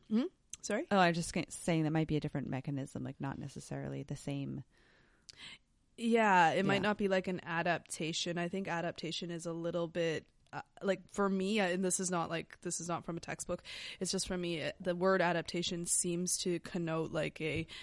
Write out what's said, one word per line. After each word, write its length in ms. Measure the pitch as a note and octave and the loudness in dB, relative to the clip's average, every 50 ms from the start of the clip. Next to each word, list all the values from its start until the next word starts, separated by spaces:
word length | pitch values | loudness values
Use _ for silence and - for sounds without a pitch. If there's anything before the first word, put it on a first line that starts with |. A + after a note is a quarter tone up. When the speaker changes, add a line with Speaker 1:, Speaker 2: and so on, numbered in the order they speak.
| _ - | _ 0
Speaker 1:
Hmm? 140 | G#3+ A3 C4+ F#4+ - _ _ _ - - | 2 2 2 0 -2 _ _ _ -18 -12
Sorry? 240 | - - G#3 A3 E4+ - | -6 -2 -2 -2 0 2
Speaker 2:
Oh, 80 | G3+ G3 | 4 6
I 120 | F3+ E3+ | 6 6
was 80 | E3+ E3+ | 4 2
just 160 | E3+ - - | -2 -2 -2
g-, 120 | F#3 - - | -4 -4 -4
saying 340 | - - - - E3+ D#3+ D#3 | -8 -4 0 2 2 2 2
that 80 | D3+ | 2
might 160 | D#3+ D#3+ D#3+ D3+ | 2 2 2 2
be 80 | D#3 | 2
a 60 | D3 | 0
different 280 | - D3 - D3+ C3 - | 0 -2 -4 -4 -4 -4
mechanism, 540 | C#3+ C3 - - C#3+ C3+ C3+ D3 - C3 C3 | -4 -6 -4 -4 -4 -4 -6 -6 -8 -8 -8
like, 160 | B2 C#3 - | -8 -8 -8
not 180 | C#3+ C#3 C#3 - | -6 -6 -6 -6
necessarily 640 | - C#3 - D3 C#3 - C#3 C#3 C#3 C#3 C#3 C#3 C3+ | -8 -10 -10 -12 -10 -8 -8 -8 -6 -6 -8 -8 -8
the 120 | - D3 | -8 -8
same. 480 | C#3 - - C#3+ C#3 C#3 C#3 C3+ C#3 C3+ - _ _ _ _ _ _ _ _ _ _ _ - - - - - - - _ _ _ _ _ _ _ - | -8 -6 -6 -6 -4 -4 -6 -6 -8 -10 -12 _ _ _ _ _ _ _ _ _ _ _ -20 -20 -18 -18 -18 -18 -20 _ _ _ _ _ _ _ -4
Speaker 1:
Yeah, 540 | A#3 A#3 A3+ A#3 A3 G#3 F#3+ F#3 E3+ D#3+ | 2 4 6 6 6 8 8 8 8 8
it 140 | C3 F3 G3 | 6 4 4
might 100 | G3 G3 | 4 4
Speaker 2:
Yeah. 40 | G3+ | 4
Speaker 1:
not 160 | F#3 G#3 G#3 - | 4 2 2 2
be, 100 | G#3 G3 | 2 2
like, 200 | F#3+ F#3+ F#3 G3 | 2 2 2 0
an 140 | F#3 E3+ - | -2 -4 -4
adaptation. 920 | - E3 E3 E3+ F3 E3+ D#3 - - - - E3+ D#3 E3+ - - F#3 E3+ F3 | -4 -4 0 2 2 0 0 -2 -6 -8 -6 -4 -4 -2 -2 -2 -2 -2 -2
I 100 | F3 F3 | -2 -2
think 200 | F3+ F#3+ G3 F#3+ | -2 -4 -4 -2
adaptation 640 | E3+ E3+ E3+ E3+ - - - D#3+ - - F#3+ E3+ | -2 -2 -2 -4 -4 -6 -6 -6 -6 -6 -6 -6
is 160 | E3+ E3 E3 | -6 -6 -6
a 80 | F3 E3 | -6 -6
little 340 | E3+ E3 E3+ E3 E3+ E3+ E3 | -4 -4 -2 0 0 -2 -2
bit, 380 | D#3+ F3 E3+ E3 D#3 - - - _ _ _ _ | 0 0 0 0 0 -2 -4 -8 _ _ _ _
uh, 100 | - - - - _ - | -12 -12 -12 -12 _ -2
like, 200 | - G3 F#3+ F#3 F3+ - | 0 0 0 0 -2 -6
for 180 | - - G3+ G3 | -2 0 2 2
me, 300 | F#3+ F#3+ F#3+ F#3+ G#3+ A3 | 2 2 2 2 2 2
uh, 80 | G3 F3 | 2 2
and 180 | F3+ F#3 G3 | 2 2 2
this 140 | F#3 F3+ - | 2 0 0
is 100 | F#3+ F3+ | 0 0
not, 200 | F3+ E3+ E3 E3 | 0 0 0 0
like, 280 | E3 E3 D#3+ - - - | -2 -4 -6 -8 -12 -10
this 180 | - F3 E3+ - | -8 -6 -6 -4
is 80 | E3+ E3+ | -4 -4
not 180 | E3+ D3+ - | -4 -4 -4
from 120 | - E3+ E3 | -6 -6 -6
a 20 | |
textbook. 420 | - - D#3+ - - - F3 F3+ - - - - - - - - | -6 -8 -8 -8 -4 -4 -6 -6 -6 -10 -12 -12 -12 -12 -8 -6
It's 100 | F#3+ F3 | -4 -2
just 160 | - F#3+ - - | -2 -2 -2 -2
for 100 | F#3+ F3+ | -2 -2
me, 260 | F3 F3 E3+ D#3 C3+ | -2 -2 -2 -2 -4
uh, 80 | D3 - - | -4 -6 -4
the 160 | F#3 F3+ F3 | -2 -2 0
word 260 | F3 F3+ F#3+ F#3+ F#3+ | 4 4 6 6 6
adaptation 640 | E3+ E3+ F3 E3+ D#3+ - - F3 F3 - F3+ E3+ F3 | 6 4 4 2 0 -2 -2 -2 -2 -2 -2 -4 -2
seems 520 | - - - - F3+ E3+ E3+ F3+ E3+ - - | 0 0 0 2 2 0 0 0 0 0 0
to 200 | - F#3+ F3 E3 | 0 0 0 0
connote, 500 | - - - F3+ F3 D#3+ D#3+ D#3+ D#3+ - | -2 -4 -4 -2 -2 0 0 -2 -2 -2
like, 280 | - E3 D3+ D#3 - - | -2 -2 -2 -2 -4 -4
a, 260 | D#3+ D#3 C#3 D#3 D#3+ - - - | -4 -2 -2 -2 -4 -4 -8 -12